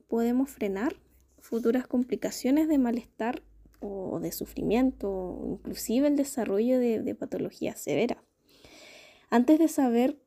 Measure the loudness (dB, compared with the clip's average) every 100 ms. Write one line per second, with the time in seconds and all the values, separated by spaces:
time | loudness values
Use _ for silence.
0 | -6 -2 2 0 0 -2 -4 -2 -4 -6
1 | _ _ _ _ -8 -2 2 0 0 -2
2 | -2 -4 -6 -4 0 2 4 2 2 0
3 | -6 -6 -4 -6 -10 -20 -20 -14 -10 -8
4 | -6 -6 -6 -8 -10 -4 0 2 2 0
5 | -6 -6 -6 -8 -8 -8 -10 -8 -2 2
6 | 2 2 -2 -2 -2 0 2 2 2 0
7 | -4 -6 -6 -6 -6 -6 -8 -6 -2 0
8 | 0 -4 _ _ _ _ -20 -20 -20 -20
9 | -20 _ 0 4 6 6 6 2 2 4
10 | 2 -2